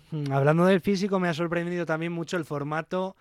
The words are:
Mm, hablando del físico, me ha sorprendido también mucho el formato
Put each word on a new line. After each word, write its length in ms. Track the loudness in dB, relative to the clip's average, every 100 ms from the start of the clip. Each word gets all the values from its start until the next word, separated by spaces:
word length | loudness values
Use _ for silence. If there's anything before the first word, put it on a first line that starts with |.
| -8
Mm, 200 | -4 0
hablando 340 | 2 4 6 6
del 140 | 4
físico, 400 | 2 0 0 0
me 80 | 0
ha 60 |
sorprendido 520 | -2 -2 -2 -2 -4 -2
también 280 | -2 -2
mucho 240 | -6 -4 -4
el 80 | -4
formato 720 | -6 -4 -6 -4 -4 -4 -8